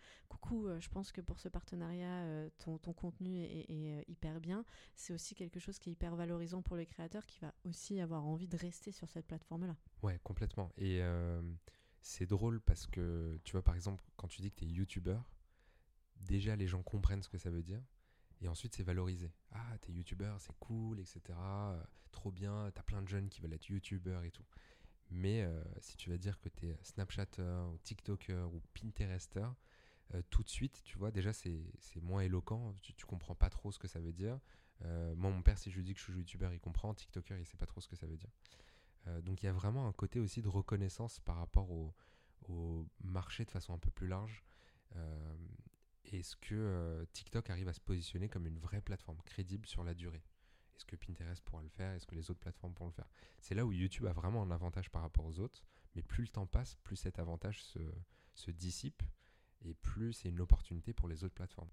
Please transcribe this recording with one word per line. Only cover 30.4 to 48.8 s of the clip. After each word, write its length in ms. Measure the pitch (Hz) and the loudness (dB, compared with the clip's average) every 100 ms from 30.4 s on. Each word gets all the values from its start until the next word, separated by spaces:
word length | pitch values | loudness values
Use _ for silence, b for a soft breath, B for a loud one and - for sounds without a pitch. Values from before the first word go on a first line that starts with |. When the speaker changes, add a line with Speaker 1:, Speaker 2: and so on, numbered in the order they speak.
Speaker 2:
de 60 | - | 6
suite, 320 | - - - - | 0 0 -2 -10
tu 120 | - | -2
vois, 140 | 104 | 0
déjà, 220 | 101 101 | 4 2
c'est, 260 | 110 90 82 85 - | 2 -2 -2 -4 -10
c'est 200 | - 82 | -12 -6
moins 220 | 87 98 | 0 2
éloquent. 520 | 92 90 - 110 117 95 | 4 4 2 -2 -2 -6
Tu, 120 | - | -10
tu 120 | - - | -14 -6
comprends 300 | 87 - 87 | -6 -4 6
pas 140 | 95 | 6
trop 240 | - 104 | 6 -6
ce 60 | - | -6
que 100 | 90 | -6
ça 100 | 82 | -4
veut 140 | 85 | -4
dire. 260 | 85 104 131 B B B - 85 | -2 -2 -4 B B B -10 -4
Euh, 280 | 85 85 82 | -2 0 2
moi, 140 | 95 | 2
mon 120 | 92 | 8
père, 160 | 87 101 | 8 8
si 140 | 101 | -4
je 40 | 92 | -4
lui 80 | |
dis 100 | 92 | -4
que 60 | 95 | -4
je 60 | - | -4
suis 80 | |
youtubeur, 400 | 92 87 87 90 | -6 -4 -2 -2
il 60 | 87 | -2
comprend. 320 | 85 82 107 | -2 0 0
TikToker, 440 | 104 - 92 - 95 | -6 -8 -10 -6 -8
il 80 | 85 | -8
sait 120 | 85 | -4
pas 80 | - | -4
trop 160 | - | -4
ce 80 | - | -10
que 80 | 87 | -8
ça 100 | 80 | -8
veut 100 | 80 | -8
dire. 140 | 101 - B B B B B B 87 | -10 -16 B B B B B B -6
Euh, 140 | 82 | -4
donc, 220 | 90 92 | -2 0
il 40 | 98 | 2
y 20 | |
a 40 | |
vraiment 360 | 92 101 131 117 | 4 2 2 0
un 40 | |
côté 280 | - 98 120 | 0 0 2
aussi 200 | 104 123 | 0 2
de 60 | 104 | 2
reconnaissance 720 | 95 - 101 95 - 117 - | 2 2 2 2 0 -6 -4
par 160 | - 85 | -2 0
rapport 340 | 85 101 92 | 10 10 10
au, 240 | 82 80 - B B B B - | 0 -2 -4 B B B B -4
au 400 | 85 82 82 78 - | -2 0 0 -2 -6
marché 400 | 95 92 - - | -2 -2 -2 -4
de 80 | 113 | -2
façon 220 | 90 - | -4 -4
un 60 | 85 | 4
peu 120 | - | 4
plus 160 | - 92 | 4 0
large. 380 | 92 110 110 B B B B - 85 | 0 -2 -8 B B B B -10 -6
Euh, 400 | 80 78 78 80 85 - - _ - - - | -4 -4 -6 -8 -10 -12 -16 _ -20 -20 -6
est-ce 300 | 95 - - | -4 -4 -8
que, 180 | - | -2
euh, 520 | 107 107 87 82 82 82 | 2 2 2 2 -2 -4
TikTok 360 | - - - - | -8 -2 -2 0
arrive 200 | 90 92 | 0 0
à 40 | |
se 60 | - | -2
positionner 480 | - 90 82 87 85 | 0 0 0 -2 0
comme 180 | 92 82 | 0 -2
une 140 | 80 | -2
vraie 220 | 82 101 | -2 -2